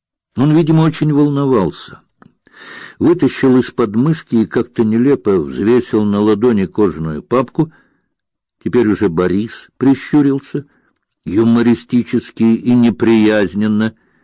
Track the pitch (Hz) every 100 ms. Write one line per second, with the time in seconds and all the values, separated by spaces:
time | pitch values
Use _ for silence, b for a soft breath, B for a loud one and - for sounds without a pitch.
0 | _ _ _ - 143 151 156 160 160 -
1 | 151 143 147 139 139 123 87 - - -
2 | _ _ - _ B B B B B B
3 | 139 170 135 - 135 127 120 - 113 107
4 | 143 160 - 117 104 127 113 - 110 110
5 | 127 139 104 95 71 65 98 123 123 113
6 | 104 101 104 104 127 107 92 - 101 78
7 | 80 76 - 120 123 - 156 b b b
8 | b _ _ _ _ _ - 120 107 98
9 | 101 80 90 92 113 - - - 127 131
10 | - 151 139 135 - 147 - _ _ _
11 | _ _ - 95 117 117 120 117 - 123
12 | 110 120 - - 113 113 - 123 120 101
13 | 113 113 107 107 95 98 107 107 110 -
14 | _ _